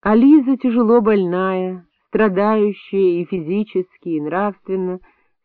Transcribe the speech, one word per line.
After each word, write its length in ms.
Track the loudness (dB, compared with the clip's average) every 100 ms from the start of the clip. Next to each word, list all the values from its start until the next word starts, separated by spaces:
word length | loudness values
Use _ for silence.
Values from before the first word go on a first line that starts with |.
А 140 | 2 4
Лиза 420 | 6 6 4 -2
тяжело 440 | 0 0 2 2
больная, 840 | 4 0 0 -2 -2 -4 -6 -8 _ _ _
страдающая 1120 | -2 0 0 0 0 -2 -4 -8 0 0 0
и 40 | -4
физически, 840 | -8 -4 -4 -4 -6 -6 _ -8
и 120 | -6
нравственно, 800 | -6 -4 -4 -6 -8 -6 -6 -8 _ _ _ _